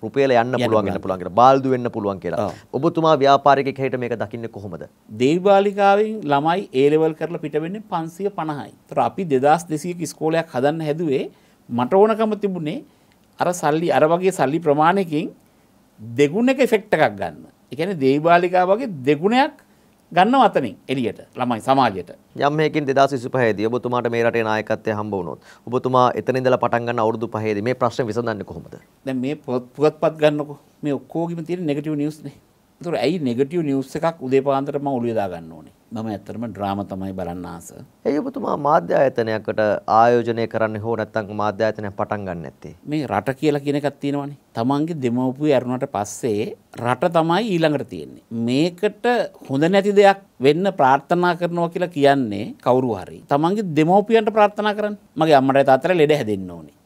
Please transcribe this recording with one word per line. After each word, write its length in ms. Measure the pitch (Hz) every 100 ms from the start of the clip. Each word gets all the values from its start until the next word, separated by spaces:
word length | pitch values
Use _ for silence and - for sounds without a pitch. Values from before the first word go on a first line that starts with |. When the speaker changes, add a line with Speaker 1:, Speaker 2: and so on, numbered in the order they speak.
Speaker 1:
රුපියල 340 | 113 139 135 120
යන්න 20 |
Speaker 2:
යන්න 160 | 117 127
Speaker 1:
පුළුවන්, 80 | 120
Speaker 2:
පුළුවන්. 240 | 110 98
Speaker 1:
වෙන්න 100 | 92
පුළුවන් 180 | 95 92
කියලා, 140 | 90 92
බාල්දු 340 | 123 139 131
වෙන්න 140 | 127 120 113
පුළුවන් 240 | 101 98
කියලා. 260 | 87 82 104
Speaker 2:
ඔව්. 160 | - - -
Speaker 1:
ඔබතුමා 400 | 156 165 160 156
ව්‍යාපාරිකයෙක් 540 | 139 139 147 135 135 131
හැටියට 220 | 135 127
මේක 120 | 120 117
දකින්නේ 340 | 107 120 113 -
කොහොමද? 320 | 101 82 - _ _ 107
Speaker 2:
දේව 180 | 127 170 185
බාලිකාවෙන් 680 | 196 202 196 196 202 214 220 151
ළමයි 400 | 139 151 180 202
ඒ 160 | 131 143
ලෙවල් 220 | 151 160 156
කරලා 240 | 160 170
පිට 160 | 156 151
වෙන්නේ 220 | 160 202 214
පන්සිය 400 | 180 165 165 196 196
පනහයි. 340 | 156 143 104
ඒතර 340 | - _ - 117
අපි 160 | - 185 131
දෙදාස් 280 | 139 165 175
දෙසීයක 320 | 156 180 175 160
ඉස්කෝලයක් 440 | - 156 165 165
හදන්න 320 | 127 135 160 156
හැදුවේ 420 | 151 170 135 311 _ _ _ _
මට 240 | 120 123
ඕනකම 400 | 190 214 220 220 208
තිබුණේ 400 | 208 180 151 214 - _ _ _ _ _
අර 160 | 147
සල්ලි, 340 | 175 156 151 170
අර 160 | 131 151
වගේ 220 | 170 185 175
සල්ලි 200 | 131 160
ප්‍රමාණයකින් 760 | 170 143 156 190 180 151 185 - _ _ _ _ _ _
දෙගුණක 580 | 110 117 143 175 240 262
ඉෆෙක්ට් 360 | 247 220 -
එකක් 180 | 175 139 101
ගන්න. 240 | 92 78 - _ _
ඒ 60 | 127
කියන්නේ 240 | 170 185
දේව 200 | 131 139
බාලිකා 420 | 160 170 180 180 180
වගේ 180 | 202 269 165 123
දෙගුණයක් 540 | 147 180 240 294 - _ _ _ _ _
ගන්නව 300 | 170 196 269 226
අතනින් 280 | - 127 85 -
එළියට 280 | 135 113 92 - -
ළමයි 240 | 123 117 104
සමාජයට. 440 | 135 123 95 85 - _ -
Speaker 1:
යම් 220 | 139 151
හේකින් 260 | 156 143 139
දෙදාස් 240 | 135 139
විසිපහේදී 540 | 135 117 131 120 98 110
ඔබතුමාට 400 | 120 123 123 117
මේ 100 | 117 117
රටේ 180 | 117 110
නායකත්වය 480 | 107 107 107 110 107
හම්බ 160 | 107 101
වුණොත් 220 | 85 67 - - -
ඔබතුමා 380 | 123 127 127 123 110
එතන 180 | - 127
ඉඳලා 220 | 127 127
පටන් 240 | 120 120 117
ගන්න 140 | 120
අවුරුදු 240 | 110 113 117
පහේදී 320 | 110 110 104 107
මේ 100 | 127
ප්‍රශ්නේ 260 | 123 - 123
විසඳන්නේ 380 | 107 117 107 95
කොහොමද? 240 | 80 - - _ _ -
Speaker 2:
දැන් 140 | 131
මේ 120 | 127 151
පුවත්-, 240 | - 123 123 -
පුවත්පත් 400 | 147 151 165 156
ගන්නකෝ. 360 | 151 151 147 143 _ _
මේ 140 | 147 135
ඔක්කොගෙම 460 | - 165 170 170 160
තියෙන 220 | 180 170
නෙගටිව් 240 | 143 151 151
නිවුස් 180 | 147 156
නේ. 100 | 143 - _ _ _ _
ඒතර 180 | 175 156
ඇයි 240 | 120 180 139
නෙගටිව් 340 | 117 139 175
නිවුස් 320 | 156 135 131 156
එකක් 300 | 156 170 131
උදේ 160 | 135
පාන්දර 380 | 135 135 139 143
මම 120 | 143 135
ඔළුවේ 200 | 117 110
දා 80 | 98
ගන්න 200 | 87 82 78
ඕනේ? 160 | 76 _ _
මම 140 | 113 110
ඇත්තටම 320 | 101 - 104 117
ඩ්‍රාමා 360 | 95 98 98 98
තමයි 220 | 95 95 95
බලන්න 280 | 87 90 87
ආස. 200 | 85 82 - - _ -
Speaker 1:
ඇයි 140 | 151
ඔබතුමා 340 | 262 269 - 175 147
මාධ්‍ය 280 | 156 170 170
ආයතනයකට 640 | 139 - 113 110 - 107 107 95 - 110
ආයෝජනය 480 | 117 120 117 113 113
කරන්නේ 280 | 113 110 107
හෝ 100 | 110 113
නැත්නම් 320 | 107 110 101 104
මාධ්‍ය 240 | 104 101 110
ආයතනයක් 280 | 107 104 98
පටන් 240 | 104 104 98
ගන්න 160 | 87 76
නැත්තේ? 260 | - 76 73 -
Speaker 2:
මේ 100 | 151 135
රට 280 | 101 101 131
කියලා 220 | 151 143
කියන 140 | 139 143
එකක් 200 | 143 139
තියෙනවනේ. 340 | 143 143 139 143 _ -
තමන්ගේ 400 | 120 143 156 170
දෙමව්පියෝ 500 | 127 120 127 127 151 131
ඇරුණාට 300 | 123 127 131
පස්සේ 520 | 98 104 - 123 104 120 - _ -
රට 280 | 120 123 180 165
තමයි 260 | 160 175 233
ඊළඟට 340 | 175 160 143 123
තියෙන්නේ. 300 | 92 71 64 _ 117 117
මේකට 600 | 127 165 175 208 202 240 247 170 - -
හොඳ 180 | 135 165
නැති 180 | 196 196 202
දෙයක් 240 | 202 196 - _ 127
වෙන්න 200 | 151 196 190
ප්‍රාර්ථනා 540 | 135 135 - 175 180 175
කරනවා 320 | 175 170 170
කියලා 180 | 175 175 175
කියන්නේ 480 | 139 139 120 101 123 262
කවුරු 300 | - 123 127 101
හරි 180 | 90 85 -
තමන්ගේ 360 | 151 160 208 196 151
දෙමව්පියන්ට 520 | 156 190 208 226 220 214
ප්‍රාර්ථනා 380 | 208 208 214 208
කරන්න. 180 | 208 208 _ -
මගේ 160 | 160 143
අම්මටයි 260 | 135 135 139
තාත්තටයි 300 | 135 165 180
ලෙඩ 140 | 147 147
හැදෙන්න 340 | 110 101 92 85
ඕනේ. 220 | 76 _